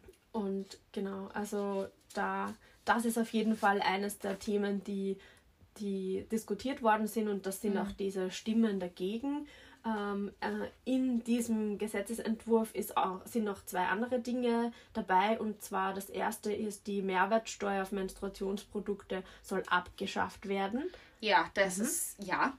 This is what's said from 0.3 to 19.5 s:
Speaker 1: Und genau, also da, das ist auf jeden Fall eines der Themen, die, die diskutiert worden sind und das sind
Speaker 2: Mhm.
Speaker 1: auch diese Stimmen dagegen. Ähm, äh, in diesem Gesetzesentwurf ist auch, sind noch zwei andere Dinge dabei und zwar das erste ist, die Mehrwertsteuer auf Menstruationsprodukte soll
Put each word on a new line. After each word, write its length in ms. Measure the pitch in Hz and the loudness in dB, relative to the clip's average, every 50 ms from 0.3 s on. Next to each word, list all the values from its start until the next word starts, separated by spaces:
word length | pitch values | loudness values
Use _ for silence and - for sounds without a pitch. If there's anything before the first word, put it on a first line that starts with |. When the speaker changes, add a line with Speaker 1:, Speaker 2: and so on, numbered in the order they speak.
Speaker 1:
Und 480 | - 226 202 196 196 196 190 - - - _ - - | -4 -2 0 0 0 -2 -4 -6 -12 -20 _ -10 -6
genau, 360 | 214 196 196 196 190 196 - - | -6 -4 -4 -6 -6 -8 -8 -6
also 540 | 214 208 208 214 202 202 202 196 196 196 196 - _ _ - - | -6 -4 -2 -2 -2 -2 0 -2 -2 -4 -4 -8 _ _ -8 -4
da, 400 | 208 190 190 190 196 196 202 220 - - - - - - | -2 -2 0 0 -2 -4 -4 -6 -10 -16 -20 -18 -6 2
das 200 | - 208 233 226 | 4 4 4 4
ist 120 | 233 226 233 | 2 2 2
auf 120 | 226 - - | 0 2 2
jeden 220 | 220 214 220 220 | 2 2 2 2
Fall 260 | - 220 202 202 202 | 4 4 4 6 6
eines 380 | - 185 190 196 202 208 - - | 4 2 2 2 0 -2 -4 -4
der 200 | - 196 190 190 | -4 -4 -4 -4
Themen, 440 | - 214 202 202 202 202 202 196 185 | -2 0 2 2 2 2 0 -2 -2
die, 340 | 202 202 196 196 196 190 190 - - - - _ _ _ _ - _ - | -4 -4 -2 -2 -2 -4 -4 -8 -20 -20 -20 _ _ _ _ -20 _ -12
die 480 | - 214 202 196 190 185 190 190 196 196 - | -6 -4 -2 -2 -2 -2 -2 -2 -2 -2 -2
diskutiert 500 | 226 220 - - 208 - - 262 277 - | -4 -4 -2 -2 -4 -2 -2 -4 -2 2
worden 260 | 240 220 214 208 220 | 4 4 6 6 2
sind 200 | 208 - 226 214 | 0 0 0 0
und 180 | 208 202 190 190 | 0 0 -2 -2
das 160 | 196 190 - | -4 -6 -2
sind 120 | - 208 196 | -2 0 0
Speaker 2:
Mhm. 60 | 180 | 0
Speaker 1:
auch 100 | 196 202 | -2 -2
diese 400 | - - 196 196 190 190 185 185 | -4 -4 -4 -2 0 -2 -2 -2
Stimmen 480 | - - - 226 220 226 226 214 196 190 | -4 -4 -2 2 4 4 4 4 2 0
dagegen. 680 | 180 180 - - 180 190 220 233 277 277 285 294 294 - - - - - - - - | -4 -4 -6 -4 -4 -2 -2 -2 -2 -2 -2 -4 -6 -10 -16 -20 -20 -20 -18 -8 -4
Ähm, 460 | 226 220 202 202 202 196 202 202 196 - - | -4 -2 -2 -2 -2 -2 -2 -4 -6 -6 -6
äh, 300 | - 208 208 208 202 - - _ - | -4 -4 -2 -4 -6 -8 -10 _ -4
in 400 | 247 262 262 262 254 240 226 233 | 0 0 2 2 2 0 0 2
diesem 520 | 233 233 240 233 233 220 214 214 208 202 | 2 0 0 2 0 0 0 0 0 -2
Gesetzesentwurf 960 | 190 208 220 - 196 202 - 226 226 - 233 226 - - 220 226 220 226 - - | -2 -4 -2 -2 -4 -2 -2 -6 -4 -2 -2 -2 -2 2 4 4 4 4 2 -2
ist 220 | - 208 - - | -6 -4 -2 0
auch, 240 | - 175 190 185 185 - | 2 2 2 0 -4 -8
sind 180 | - - 233 214 | -4 -4 -2 0
noch 220 | 208 190 - - | -2 -2 -4 -8
zwei 200 | - 190 180 180 | -4 0 0 2
andere 320 | 180 185 208 240 240 254 240 | 2 2 0 0 0 0 -2
Dinge 520 | 233 247 240 254 247 233 233 233 233 233 - - - - - | 0 0 -2 0 2 2 2 2 2 0 -4 -8 -16 -8 -6
dabei 440 | 226 - - 185 185 196 214 226 | -4 2 4 6 6 6 6 4
und 240 | 226 226 214 202 - | 2 0 -4 -4 -6
zwar 320 | - - 202 190 190 190 190 | -6 -4 0 0 0 0 -2
das 160 | 196 196 - | -4 -6 -6
erste 440 | - 190 196 214 220 - - 214 202 | -4 -2 0 -2 -2 -2 -2 -2 0
ist, 340 | - 214 208 196 - - | 0 -2 -4 -4 -6 -6
die 140 | 208 202 202 | -2 -2 0
Mehrwertsteuer 800 | 190 190 185 180 190 196 226 226 220 - - - 202 202 196 196 196 | 0 2 4 4 4 6 4 2 2 0 -6 -2 -2 0 0 0 0
auf 80 | - | 0
Menstruationsprodukte 1300 | 214 196 190 190 - - 202 196 196 - 196 190 202 202 - - - 208 196 208 202 196 - - 190 185 185 - - - | -2 -2 -2 -4 -4 -6 -8 -6 -4 -4 -2 -2 -2 -4 -6 -6 -6 -6 -2 -2 -4 -4 -4 -6 -6 -6 -6 -10 -16 -16
soll 200 | - - | -8 -4